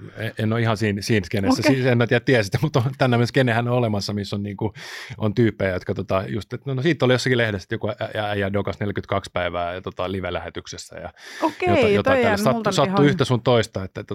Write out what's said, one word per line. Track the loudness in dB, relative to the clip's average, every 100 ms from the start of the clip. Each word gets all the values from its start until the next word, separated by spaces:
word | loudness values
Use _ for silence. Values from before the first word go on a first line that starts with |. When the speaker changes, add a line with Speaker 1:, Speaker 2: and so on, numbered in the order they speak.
| -18 -10
Speaker 1:
en, | -8 -4
en | -2
oo | 0
ihan | 0 0
siinä, | 0 0
siinä | 0 0 2
skenessä, | -2 0 2
Speaker 2:
Okei. | 2
Speaker 1:
siis | 2 4
en | 4
mä | 4
tiedä, | 2
tiesit, | 4 2 2 -2
mutta | 0 0 0
on, | 0
tämmönen | 2 4 2
skenehän | 2 2 2 2
on | 0
olemassa, | 0 0 -2
missä | -6 -4 -6
on |
niinku, | -6 -4 -6 -6 -14 -16 -14 -4
on | -2
tyyppejä, | 2 2 2 -2
jotka | -2 -4
tota, | -6 -2 -2 -2
just, | -6 -8
et, | -10 -6
no, |
no | -2
siitä | 0 2
oli | 4
jossakin | 2 2 2
lehdessä, | 2 -2
että | -4
joku | -6 -4
ä-, | -4 -6 -4
ä-, | -2
äijä | -2 0
dokas | 0 -2 -4
neljäkymmentäkaksi | -4 -4 -2 -4 -2
päivää | -4 -2 -2 -4
ja | -6
tota, | -8 -6 -4
live-lähetyksessä | -4 -4 -6 -8 -12 -14 -16 -16 -14
ja | -14 -16 -18 -4
Speaker 2:
Okei, | -4 -2 2
Speaker 1:
jota-, | 4
Speaker 2:
toi | 4
Speaker 1:
jotain | 2 2 2
Speaker 2:
ei |
Speaker 1:
tällaista. | 2
Speaker 2:
jäänyt | 2
Speaker 1:
Sattu-, | 2
Speaker 2:
multa | 0 0
nyt |
Speaker 1:
sattui | 0 2
Speaker 2:
ihan | 4 4
Speaker 1:
yhtä | 4
sun | 2 0
toista, | 4 2 2 -4
että, | -8 -10
että | -10